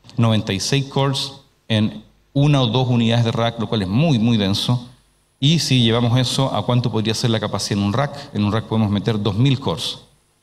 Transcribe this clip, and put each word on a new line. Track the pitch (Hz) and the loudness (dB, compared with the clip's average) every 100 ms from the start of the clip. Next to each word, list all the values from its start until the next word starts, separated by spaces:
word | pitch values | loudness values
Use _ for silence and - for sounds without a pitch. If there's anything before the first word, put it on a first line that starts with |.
| - - | -8 0
noventa | 117 107 - | 2 2 -2
y | 95 | -4
seis | - 139 135 | -2 -2 -2
cores, | 139 139 135 - - _ _ - | -2 -2 -2 -6 -12 _ _ -2
en | 107 107 - - _ _ | 0 0 -4 -18 _ _
una | 139 147 139 | 0 4 4
o | 120 | 2
dos | 117 123 | 0 2
unidades | 120 113 117 113 | 2 2 2 2
de | |
rack, | 113 117 - | 0 -2 -2
lo | 104 | -4
cual | 110 | -2
es | 90 | 0
muy, | 113 165 143 | 2 2 2
muy | 117 113 | 2 2
denso. | 98 101 - 123 - - _ _ _ - | 0 0 0 -2 -4 -20 _ _ _ -2
Y | 139 165 | 0 2
si | - 127 | 2 2
llevamos | 113 117 120 127 | 2 2 2 0
eso | 123 - 135 104 | 0 0 -2 -2
a | 101 | 0
cuánto | 123 117 | 0 0
podría | 110 110 | -2 -2
ser | 107 120 | -2 -2
la | 110 | -2
capacidad | 101 101 - 101 | -2 -4 -4 -2
en | 101 | 0
un | |
rack, | 120 143 - - | 0 -4 -6 -8
en | 104 | -2
un | 101 | -2
rack | 107 - | -2 -2
podemos | 110 104 | 0 0
meter | 101 107 107 | 0 -2 -2
dos | 104 98 | -2 2
mil | 139 123 | 2 0
cores, | 98 80 - - - _ _ _ | -2 -4 -6 -10 -16 _ _ _